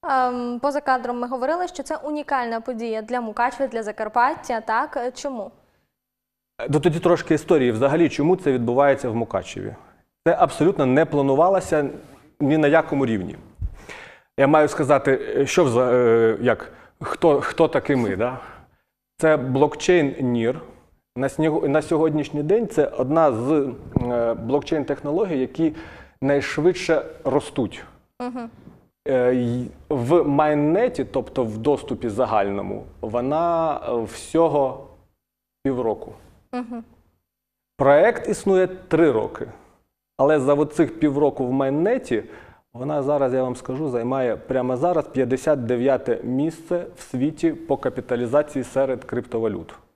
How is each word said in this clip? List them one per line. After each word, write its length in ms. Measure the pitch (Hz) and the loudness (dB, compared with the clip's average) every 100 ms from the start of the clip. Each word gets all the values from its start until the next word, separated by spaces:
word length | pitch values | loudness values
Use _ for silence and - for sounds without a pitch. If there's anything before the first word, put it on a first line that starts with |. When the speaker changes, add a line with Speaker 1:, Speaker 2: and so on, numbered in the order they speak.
| 349 | 0
Speaker 1:
Ем, 500 | 269 254 247 240 240 | 2 2 -2 -6 -4
поза 220 | 285 285 | -2 -2
кадром 380 | 285 262 240 240 | 0 0 0 -6
ми 80 | 240 | -4
говорили, 400 | 254 254 330 359 | -4 -2 -2 -4
що 160 | - | -6
це 140 | 269 311 | -8 -6
унікальна 640 | 285 302 294 269 240 226 | -6 -8 -4 -2 -2 -6
подія 400 | 226 233 233 220 | -6 -6 -4 -6
для 200 | 214 247 | -4 -6
Мукачева, 460 | 226 214 240 262 269 | -6 -2 -2 -2 -4
для 160 | 226 | -4
Закарпаття. 800 | 214 214 214 240 247 320 - 226 | -8 -6 -4 2 2 0 -6 -6
Так? 360 | - 220 294 - | -2 -4 -2 -4
Е, 140 | 247 | -6
чому? 400 | 254 285 254 196 _ _ _ _ _ _ _ _ _ _ _ | -8 -10 -8 -12 _ _ _ _ _ _ _ _ _ _ _
Speaker 2:
Е, 60 | 120 | -2
ну, 100 | 147 | 0
тоді 200 | 170 160 | 2 2
трошки 340 | 170 170 - | 2 2 2
історії: 380 | 156 156 160 123 | -2 4 4 4
взагалі, 380 | 110 135 156 165 | 2 2 4 2
чому 260 | - 147 185 | 2 0 2
це 160 | 151 | 2
відбувається 580 | 127 117 120 143 135 127 | 0 0 2 4 2 0
в 60 | 113 | -4
Мукачеві. 600 | 117 95 87 - 101 - - _ _ _ - | -4 -6 -6 -10 -12 -12 -20 _ _ _ 0
Це 100 | 143 | 2
абсолютно 460 | 165 - 160 202 135 | 2 4 2 4 4
не 200 | 131 156 | 4 4
планувалося 840 | 147 139 135 175 190 180 156 139 - - - _ _ | 2 2 4 4 4 2 -2 -2 -6 -20 -20 _ _
ні 180 | 139 156 | 2 4
на 100 | 147 | 6
якому 380 | 160 156 143 131 | 4 4 0 0
рівні. 300 | 110 87 - - - - - - - - - _ - | 0 -4 -10 -18 -8 -8 -8 -18 -18 -20 -20 _ 2
Я 100 | 139 | 4
маю 200 | 156 151 | 6 4
сказати, 680 | - 139 143 143 131 110 110 | 0 2 4 4 0 0 -2
е, 80 | 139 | 2
що 200 | - 156 | 4 4
вза-, 260 | 117 127 | 4 4
е, 440 | 123 123 117 113 110 | 4 6 6 4 2
як, 300 | 120 107 - - - _ | 2 0 -2 -18 -20 _
хто, 400 | - - 170 143 | -10 0 4 4
хто 260 | - - 160 | 0 0 2
таки 280 | 143 - 135 | 2 0 0
ми, 200 | 110 95 | 0 -2
да? 240 | 120 127 - - - _ _ _ _ _ | -4 -4 -14 -20 -20 _ _ _ _ _
Це 200 | 160 151 | 2 2
блокчейн 960 | 131 131 147 - - 180 143 139 127 | 2 2 2 0 2 4 4 -2 -2
нір. 300 | 120 113 147 - - _ _ _ - | 0 0 -2 -8 -20 _ _ _ -6
На 140 | 135 | -6
снігу-, 380 | - 156 156 151 | 0 0 0 0
на 140 | 151 | 0
сьогоднішній 600 | 151 165 160 151 143 147 | 0 0 2 0 -4 -4
день 240 | 147 208 226 | 0 0 0
це 200 | - 143 | 0 0
одна 440 | - 131 156 156 | 0 0 4 2
з, 380 | 110 123 156 135 127 - - | 2 0 0 0 -6 -4 -2
е, 320 | 123 120 117 | -2 -2 -2
блокчейн-технологій, 1040 | 117 113 143 143 160 131 139 143 160 196 151 | -2 -2 -2 0 -4 -2 -6 -4 -2 -2 -2
які 340 | 127 - 165 - - - - _ | -4 -2 -2 -2 -16 -20 -20 _
найшвидше 840 | 135 143 - - 160 180 - 156 - - | 0 0 0 0 2 0 0 -2 -2 -8
ростуть. 600 | - 135 - - 165 - - _ _ _ | -2 -2 -2 -4 -4 -4 -20 _ _ _
Speaker 1:
Мгм. 300 | 247 247 233 - - - _ _ - | -10 -10 -14 -16 -20 -20 _ _ -2
Speaker 2:
Е, 260 | 131 123 | 2 2
й-, 340 | 127 120 123 120 - - | 2 0 -4 -6 -12 -6
в 340 | 147 120 170 | -4 2 4
майннеті, 840 | 147 143 151 147 147 170 196 165 135 | 4 2 2 2 2 2 0 -2 -4
тобто 380 | 139 117 - | -4 -6 -4
в 140 | 117 110 | -4 -2
доступі 520 | 110 143 - 117 117 | 0 0 -2 -6 -6
загальному, 760 | 104 120 110 98 101 98 104 - - | -2 0 2 0 -4 -6 -10 -12 -12
вона, 760 | 113 113 127 151 170 165 160 143 | -6 -4 -2 -2 0 0 -2 -4
е, 240 | - 117 | -4 -4
всього 840 | 110 - - 160 165 147 135 131 - - _ _ _ _ _ _ | -6 -10 -4 2 2 2 0 -2 -16 -20 _ _ _ _ _ _
півроку. 500 | 135 127 113 104 - - - _ _ | -4 -2 -2 -4 -8 -20 -20 _ _
Speaker 1:
Мгм. 320 | 247 233 240 226 _ _ _ _ _ _ _ _ _ | -10 -10 -12 -16 _ _ _ _ _ _ _ _ _
Speaker 2:
Проект 520 | 131 143 196 240 - | 4 6 6 2 -4
існує 380 | 202 - 190 185 | -4 2 2 2
три 440 | 185 - 160 165 | -4 -2 4 4
роки. 360 | 113 107 - 120 - _ _ _ _ _ - | 4 -2 -8 -12 -12 _ _ _ _ _ 0
Але 220 | 135 151 | 2 4
за 140 | 131 | 4
оцих 460 | 143 151 - 156 - | 2 2 2 0 2
півроку 480 | 151 139 143 - 127 | 0 2 0 0 -2
в 40 | |
майннеті 720 | 135 135 143 180 254 254 117 - - - _ _ 120 | 0 0 0 0 0 -2 -4 -4 -18 -20 _ _ -12
вона 280 | 131 151 | -6 -4
зараз, 300 | 135 147 135 | 0 0 2
я 100 | 131 | 0
вам 120 | 127 123 | -2 -4
скажу, 340 | - 131 151 | -8 -6 -4
займає 480 | 123 117 135 127 107 | -4 -2 -2 -2 -4
прямо 400 | - 131 123 123 | -2 -2 -2 0
зараз 300 | 170 175 - | 0 0 -2
п'ятдесят 580 | - 127 127 - 143 117 | -2 -2 0 0 0 0
дев'яте 540 | 123 127 131 131 113 | 0 2 0 0 -4
місце 600 | 113 127 156 160 - 175 175 - | -2 -2 -2 -6 -6 -6 -6 -16
в 60 | |
світі 500 | - 131 139 156 165 | -12 -4 -4 0 -2
по 260 | 151 - 139 | -2 -4 -2
капіталізації 840 | 131 131 131 120 120 139 147 139 | -2 -6 -6 -4 0 0 0 -4
серед 400 | 123 135 135 123 | -4 -2 -2 -2
криптовалют. 720 | - 123 - 117 113 92 82 - _ | -6 -8 -4 -4 -2 -4 -10 -20 _